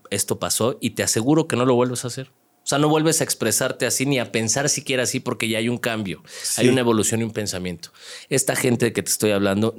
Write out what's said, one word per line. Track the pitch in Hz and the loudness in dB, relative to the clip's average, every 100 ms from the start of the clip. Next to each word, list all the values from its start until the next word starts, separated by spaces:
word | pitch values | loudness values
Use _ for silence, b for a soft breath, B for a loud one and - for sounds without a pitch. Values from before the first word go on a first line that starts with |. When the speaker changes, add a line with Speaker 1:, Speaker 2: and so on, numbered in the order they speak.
| - | -6
Speaker 1:
"Esto | 101 - 107 | -4 -2 -4
pasó", | 87 - 110 143 | -2 0 0 0
y | 117 | -4
te | - | -2
aseguro | 98 - 117 156 156 | 0 0 2 2 2
que | 120 | 2
no | 127 | 4
lo | 123 | 4
vuelves | 123 123 | 2 -2
a | 127 | -8
hacer. | 123 131 _ _ _ | -10 -14 _ _ _
O | - | -4
sea, | 143 | 0
no | 151 | 2
vuelves | 156 160 156 | 4 2 2
a | |
expresarte | 135 - 113 104 131 - 127 | 0 -2 0 0 -2 -2 -2
así | - 135 | 0 0
ni | 135 | 0
a | 113 | 0
pensar | 117 110 139 143 | -2 -2 0 0
siquiera | - - 131 | -2 -2 -2
así | 120 131 | -2 -4
porque | 123 117 113 | -4 -4 -2
ya | 110 | 0
hay | 117 | 0
un | 120 | -2
cambio. | 120 113 98 78 B B | -2 -2 -4 -8 B B
Speaker 2:
Sí. | B - | B 2
Speaker 1:
Hay | 123 | 4
una | 131 | 4
evolución | 120 110 95 113 | 4 2 2 0
y | |
un | 113 | -2
pensamiento. | 107 101 92 90 82 - B B B B | -4 -6 -6 -6 -8 -12 B B B B
Esta | 135 131 131 | -2 0 0
gente | 135 117 120 | 2 2 2
que | 101 | 0
te | 95 | -2
estoy | - 110 | 0 2
hablando | 101 98 98 110 | 2 2 2 0